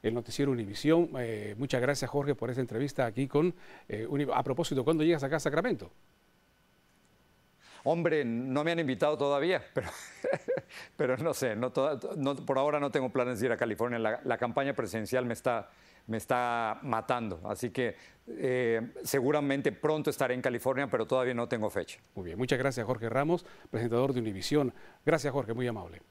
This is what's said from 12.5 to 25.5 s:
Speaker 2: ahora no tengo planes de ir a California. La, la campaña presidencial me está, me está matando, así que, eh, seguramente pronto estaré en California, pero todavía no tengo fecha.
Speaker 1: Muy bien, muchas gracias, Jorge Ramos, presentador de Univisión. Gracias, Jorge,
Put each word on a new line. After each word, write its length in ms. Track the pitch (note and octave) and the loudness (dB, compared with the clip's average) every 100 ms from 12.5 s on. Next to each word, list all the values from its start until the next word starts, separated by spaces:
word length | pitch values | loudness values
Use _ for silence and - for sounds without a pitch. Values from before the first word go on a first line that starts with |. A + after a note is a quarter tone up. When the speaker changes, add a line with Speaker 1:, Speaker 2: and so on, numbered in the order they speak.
| C3 | 2
Speaker 2:
ahora 220 | D3 D3 | 2 2
no 120 | C#3+ | 0
tengo 180 | C#3+ B2+ | 0 0
planes 300 | B2+ B2 A#2 | 0 0 2
de 80 | A#2+ | 0
ir 40 | |
a 60 | A2+ | 2
California. 420 | A#2+ G2+ A#2+ A#2 | 0 0 0 2
La, 220 | A2 A#2 | 0 0
la 140 | C3+ A#2 | 0 0
campaña 360 | A#2+ A#2 C#3 | 2 0 0
presidencial 520 | - G#2+ A2 G#2 B2+ | -2 -2 -4 0 0
me 80 | B2 | 0
está, 360 | A2+ C3 A#2 F#2 - - - - | 0 0 0 -4 -20 -20 -20 -6
me 100 | A2 | -6
está 600 | - B2 B2 A#2 A2+ - | 2 2 2 0 0 -2
matando, 600 | C#3 A2+ A2 B2 A2 E2 | -2 -2 0 -2 -2 -6
así 280 | G2+ G#2 A#2+ | -6 -4 -2
que, 240 | - A#2+ - - - - | 0 0 -2 -18 -20 -14
eh, 680 | - C#3+ B2+ A#2 A2+ A2+ - | -2 0 2 2 2 -2 -8
seguramente 680 | - C#3 B2+ D3 C#3+ C#3 C#3+ | 0 2 4 2 2 2 0
pronto 380 | - D3+ D#3 D3 | 0 0 2 0
estaré 240 | - C3 | 0 0
en 80 | B2+ | 2
California, 460 | B2+ A#2 C3 C3 C#3 | 0 0 0 0 0
pero 180 | B2 | 0
todavía 280 | A2 C3 B2+ | 2 2 2
no 140 | A#2+ A#2+ | 0 -2
tengo 220 | A#2 G#2+ | 0 0
fecha. 300 | G2 E2 - _ | -2 -4 -12 _
Speaker 1:
Muy 100 | - | -10
bien, 120 | F2 F2 | -8 -4
muchas 200 | B2+ C3 | 0 2
gracias, 280 | C3+ B2 | 2 -2
Jorge 240 | A2 A#2 A2+ | -2 -2 0
Ramos, 360 | B2 D3 F3 - - - | 0 2 0 -2 -20 -6
presentador 440 | A2+ A#2 A#2 C3+ | -2 2 2 2
de 60 | B2 | 2
Univisión. 540 | A2 F#2+ - D3 C3 - - - | -2 -4 2 2 2 -2 -20 -2
Gracias, 260 | - D#3 C#3+ | 2 2 2
Jorge, 220 | C3 A2 | -2 -2